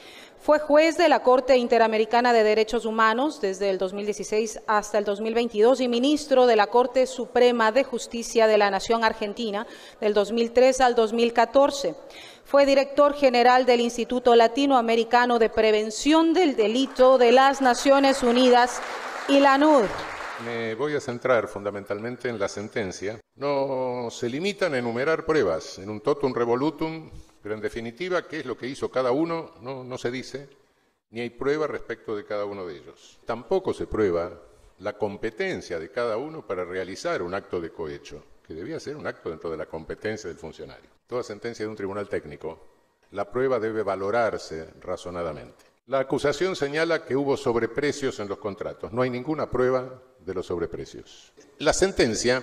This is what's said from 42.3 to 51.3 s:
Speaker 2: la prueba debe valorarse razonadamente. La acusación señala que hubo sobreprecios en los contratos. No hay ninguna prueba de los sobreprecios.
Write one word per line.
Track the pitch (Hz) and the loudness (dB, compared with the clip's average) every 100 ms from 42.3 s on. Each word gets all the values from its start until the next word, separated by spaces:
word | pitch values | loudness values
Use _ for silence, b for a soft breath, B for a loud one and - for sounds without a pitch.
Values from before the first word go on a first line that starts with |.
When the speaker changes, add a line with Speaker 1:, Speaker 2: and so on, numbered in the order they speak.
| - 82 80 - _ _ _ _ | -12 -12 -14 -20 _ _ _ _
Speaker 2:
la | - 120 | -8 -6
prueba | 123 135 120 | -2 0 0
debe | 110 110 | -2 -4
valorarse | 101 95 98 120 107 - - 80 80 - | -4 -4 -2 0 0 -4 -8 -12 -14 -14
razonadamente. | 92 87 90 87 85 73 - _ _ _ - | -10 -10 -10 -8 -8 -10 -16 _ _ _ -6
La | 135 | -4
acusación | 131 135 143 139 185 175 | -2 -2 -2 -2 -4 -2
señala | 143 151 165 156 | -4 -2 0 -2
que | - | -2
hubo | 135 139 135 | -2 -2 -2
sobreprecios | 127 117 113 - 147 - 131 - | -2 -2 -2 -2 -4 -2 -6 -6
en | 101 | -8
los | 95 | -8
contratos. | 104 95 85 - 85 | -8 -8 -10 -10 -8
No | 117 | -4
hay | 127 | -2
ninguna | 123 147 151 123 | -4 -6 -6 -4
prueba | 123 127 127 131 - _ _ | 0 0 0 -4 -14 _ _
de | 95 | -10
los | 92 - | -8 -6
sobreprecios. | 87 82 80 - - - - _ | -6 -6 -8 -14 -16 -20 -20 _